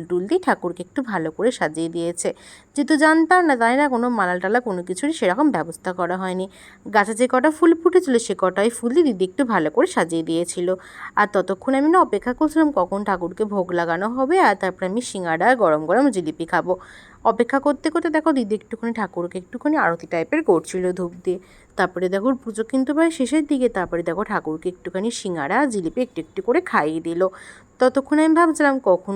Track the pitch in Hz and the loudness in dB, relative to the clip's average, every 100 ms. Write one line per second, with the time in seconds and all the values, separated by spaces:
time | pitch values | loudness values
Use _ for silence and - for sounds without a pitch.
0 | 170 180 202 359 277 190 175 170 - - | -2 -4 0 0 0 -2 -4 -8 -10 -8
1 | 240 185 160 165 233 - 160 156 165 170 | -6 -4 -6 -2 -2 -2 -4 -4 -6 -4
2 | 170 170 - - - - _ 285 254 302 | -6 -4 -6 -8 -14 -20 _ -4 0 2
3 | 311 320 320 370 330 247 233 262 294 233 | 4 4 4 4 4 2 2 2 2 0
4 | 247 226 180 180 190 240 240 180 180 185 | 0 0 0 0 0 0 -2 -4 -6 -4
5 | 294 320 190 214 302 180 165 - 185 180 | -4 0 0 2 2 2 -4 -8 -8 -4
6 | 175 185 190 185 190 - - - 202 208 | -4 -2 -4 -4 -6 -12 -20 -20 0 2
7 | 202 220 247 254 302 302 330 330 349 359 | 2 0 2 2 2 4 4 4 4 2
8 | 285 233 220 190 185 190 226 - 233 302 | 4 0 0 -2 0 2 0 0 0 2
9 | 302 185 185 - 240 190 151 233 359 226 | 2 2 -2 -2 0 0 2 2 0 0
10 | 170 165 160 165 175 185 175 185 - - | 0 -2 -2 -2 -4 -4 -2 -4 -8 -18
11 | - 208 208 196 180 190 - 269 302 359 | -4 0 2 0 -2 -2 0 2 4 4
12 | 277 202 247 247 311 311 202 185 180 196 | 2 -2 -4 -2 0 2 2 2 -2 -2
13 | 208 185 175 185 214 202 175 175 170 170 | -2 -2 -4 -4 -2 -2 -2 -2 -2 -2
14 | 214 254 269 381 254 190 190 180 185 226 | -2 -2 0 4 4 2 -2 -4 -4 -4
15 | - 190 170 160 214 254 175 151 156 220 | -6 -6 -4 0 2 4 2 2 2 2
16 | 285 190 156 151 165 170 170 180 - - | 2 0 -4 -6 -2 -2 0 -4 -8 -20
17 | - - 226 214 233 269 294 277 320 339 | -20 -4 0 0 0 0 0 0 -2 -2
18 | 330 311 320 269 202 214 - 226 233 226 | 0 0 2 0 0 -4 -6 -8 -6 -4
19 | 190 175 175 190 180 - 302 302 170 170 | -6 -4 -6 -8 -12 -4 0 2 2 0
20 | - 170 160 311 311 165 165 185 180 180 | -4 -4 -2 0 4 2 2 -4 -4 -4
21 | 175 180 185 190 - - _ - 185 180 | -6 -6 -6 -6 -8 -20 _ -2 -2 0
22 | 185 196 247 254 226 220 220 262 262 294 | -2 0 0 -2 -6 -8 -4 -2 0 2
23 | 330 330 240 311 302 269 247 196 170 170 | 0 0 0 0 0 0 0 -2 -4 -4
24 | 170 175 214 180 156 156 180 180 180 185 | -4 -4 -4 -4 -4 -6 -6 -8 -8 -4
25 | 226 - 190 165 143 226 285 208 160 247 | -4 -4 -6 -4 -2 0 0 -2 -4 -4
26 | 254 165 156 190 208 320 - 202 151 160 | -6 -8 -10 -6 -2 -2 0 0 0 -2
27 | 165 170 185 - - - _ - 254 262 | -4 -2 -2 -2 -18 -20 _ 0 2 2
28 | 269 302 320 320 339 311 285 262 202 175 | 0 2 4 4 4 2 2 2 2 2
29 | - | 0